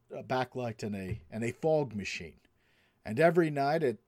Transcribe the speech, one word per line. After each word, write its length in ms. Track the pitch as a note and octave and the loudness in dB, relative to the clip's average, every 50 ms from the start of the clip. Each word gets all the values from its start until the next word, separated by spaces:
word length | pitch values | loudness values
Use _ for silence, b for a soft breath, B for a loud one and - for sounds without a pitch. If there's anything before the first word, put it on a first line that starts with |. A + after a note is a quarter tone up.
| _ - - | _ -14 -12
uh, 80 | C3+ | -10
backlight 600 | - - C3 C3 B2 - - B2+ B2 A#2 A2 - | -4 -2 0 0 0 -2 -4 -4 -4 -4 -4 -4
and 140 | A#2 G#2 G#2 | -6 -4 -4
a, 240 | G2 F#2+ F#2 A2 - - - | -4 -4 -6 -6 -8 -10 -10
and 140 | A2+ A2+ A#2 | -6 -4 -4
a 80 | A#2+ | -4
fog 420 | A#2+ - D#3+ D#3+ D#3 D3+ C#3+ A2 G#2+ | -4 -2 0 2 2 2 0 -2 -4
machine. 460 | G2+ F#2 - - - F2 D#2 - _ _ _ _ _ _ _ _ _ _ _ _ _ - | -8 -8 -8 -8 -10 -10 -14 -16 _ _ _ _ _ _ _ _ _ _ _ _ _ -10
And 160 | - A2 C#3 | -4 2 4
every 300 | D#3+ F3 D#3+ F3+ E3 D#3 | 4 6 6 6 4 2
night 340 | D3 C#3 C#3 C#3+ D#3 E3 D3+ | 2 0 0 2 2 2 2
at 140 | B2 G#2+ - _ | 0 0 -2 _